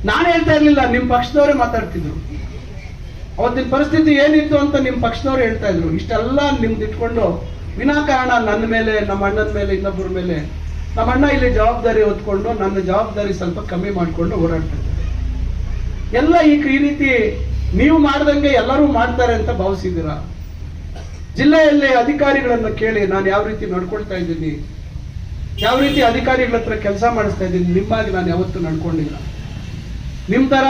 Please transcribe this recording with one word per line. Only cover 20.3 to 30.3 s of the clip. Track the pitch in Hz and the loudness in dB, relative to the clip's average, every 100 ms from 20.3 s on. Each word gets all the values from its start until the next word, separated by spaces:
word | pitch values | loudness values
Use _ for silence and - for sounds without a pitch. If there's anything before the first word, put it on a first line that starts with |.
| - - - - - - - - - - - | -12 -12 -12 -12 -12 -12 -12 -12 -12 -10 2
ಜಿಲ್ಲೆಯಲ್ಲಿ | 277 320 311 285 277 | 6 6 6 6 4
ಅಧಿಕಾರಿಗಳನ್ನ | 254 233 294 277 277 247 233 220 | 4 2 2 2 2 2 0 0
ಕೇಳಿ | - 220 220 190 | -2 0 0 0
ನಾನು | 190 190 | 0 2
ಯಾವ | 196 214 | 2 0
ರೀತಿ | 208 196 | -4 -4
ನಡ್ಕೊಳ್ತಾ | 180 180 208 208 | -4 -4 -6 -6
ಇದ್ದೀನಿ, | 185 165 160 156 147 - - - - - - - - - - | -6 -4 -4 -4 -6 -10 -12 -12 -12 -10 -10 -10 -10 -8 -2
ಯಾವ | 214 262 | 0 2
ರೀತಿ | 277 294 | 2 4
ಅಧಿಕಾರಿಗಳ | 233 233 254 254 240 233 | 2 2 0 0 2 0
ಹತ್ರ | 220 | -2
ಕೆಲಸ | 214 202 196 233 | -2 -2 0 0
ಮಾಡಿಸ್ತಾ | 233 208 175 | 2 -2 -2
ಇದ್ದೀನಿ. | 185 180 175 175 | -2 0 0 0
ನಿಮ್ಮಾಗಿ | 208 220 208 | 0 -2 -2
ನಾನು | 185 180 | -2 -2
ಯಾವತ್ತೂ | 170 190 190 | -2 -2 -4
ನಡ್ಕೊಂಡಿಲ್ಲ, | 165 160 165 165 147 - - - - - - - - - - - - | -4 -4 -2 -2 -4 -6 -10 -10 -10 -10 -10 -12 -10 -10 -10 -10 -2